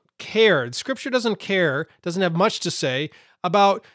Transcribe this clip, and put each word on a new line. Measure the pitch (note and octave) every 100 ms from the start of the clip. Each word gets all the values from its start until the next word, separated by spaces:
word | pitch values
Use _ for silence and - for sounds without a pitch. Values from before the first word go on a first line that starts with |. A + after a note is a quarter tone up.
| _ -
care. | - G#3+ A3 D#3 A#2+
Scripture | A#2+ - C4 C#4+
doesn't | B3+ A3+ G3+
care, | - F#3+ E3 C3+ E3 _
doesn't | F3 F3
have | F#3
much | E3 G#3 -
to | F3
say | - C#3+ B2+ D3+ - _ _
about, | F3+ G3+ G3 F#3+ -